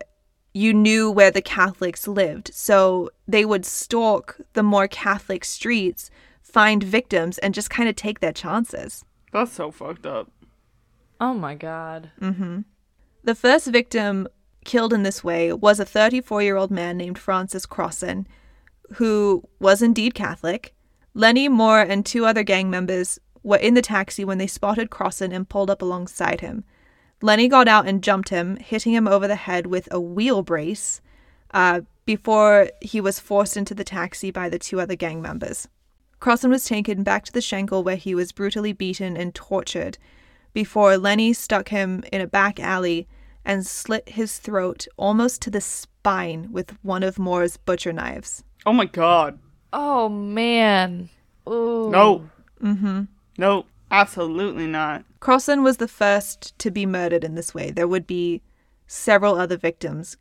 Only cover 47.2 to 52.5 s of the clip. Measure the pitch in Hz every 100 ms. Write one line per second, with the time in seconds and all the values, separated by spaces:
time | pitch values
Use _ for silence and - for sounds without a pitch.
47.2 | 185 180 175 - - 175 180 165 123 -
48.2 | - - - _ 208 240 190 175 165 170
49.2 | 147 147 _ _ _ 285 294 262 220 208
50.2 | 202 214 233 233 220 190 185 175 175 _
51.2 | _ _ - 233 233 233 220 185 214 170
52.2 | 160 _ _